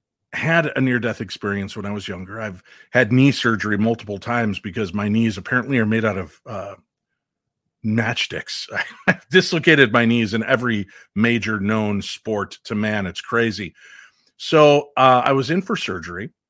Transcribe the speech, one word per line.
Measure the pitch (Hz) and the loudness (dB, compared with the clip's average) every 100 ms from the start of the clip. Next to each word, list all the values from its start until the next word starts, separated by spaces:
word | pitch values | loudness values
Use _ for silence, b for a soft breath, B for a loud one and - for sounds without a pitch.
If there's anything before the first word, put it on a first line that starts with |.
| _ _ _ | _ _ _
had | - 139 165 151 - | -6 0 0 0 0
a | |
near-death | 131 123 113 104 | 0 0 -2 -6
experience | 104 - 104 101 95 - | -10 -8 -6 -4 -6 -10
when | 101 | -8
I | |
was | 104 101 | -8 -8
younger. | 92 92 107 | -12 -12 -10
I've | 110 90 b b b | -10 -12 b b b
had | 123 117 | 2 4
knee | 127 139 | 6 4
surgery | 123 120 110 107 101 | 4 0 0 0 0
multiple | 110 113 101 101 | 0 -2 -6 -10
times | 117 120 110 95 | -4 -2 -2 -4
because | 107 90 101 | -6 -6 -4
my | 98 104 | -2 0
knees | 110 113 104 | 2 0 -2
apparently | - 127 120 131 | -4 -2 0 0
are | 107 | 2
made | 113 | 2
out | 110 98 | 0 -2
of, | 87 - - | -8 -14 -14
uh, | 104 98 95 _ _ _ _ _ _ _ _ _ _ | -12 -12 -16 _ _ _ _ _ _ _ _ _ _
matchsticks. | 110 110 110 - - 85 - - - 95 - | -2 0 0 -2 -6 -8 -8 -10 -8 -8 -10
<laughs> | - - | -4 -2
I've | - _ | -2 _
dislocated | 165 185 170 156 151 123 | 2 4 0 4 6 6
my | 120 | 6
knees | 117 120 110 | 4 2 0
in | 110 | -2
every | 107 131 123 107 95 B B | 0 0 0 -4 -6 B B
major | - 117 117 98 107 | 0 2 2 -2 -2
known | 98 110 104 101 | 0 0 0 -2
sport | 92 - - 104 95 - | -6 -10 -6 -6 -6 -10
to | - | -8
man. | 107 107 107 92 | -4 -2 -2 -4
It's | 85 | -8
crazy. | - 117 117 101 92 B B B B B B _ | -4 0 0 -2 -10 B B B B B B _
So, | - 160 151 143 - - | 0 6 6 6 2 4
uh, | 131 127 | 6 6
I | 131 | 4
was | 135 123 | 0 0
in | 175 | -4
for | - 208 | -4 -6
surgery, | - 92 82 87 117 _ _ | -6 -8 -8 -12 -12 _ _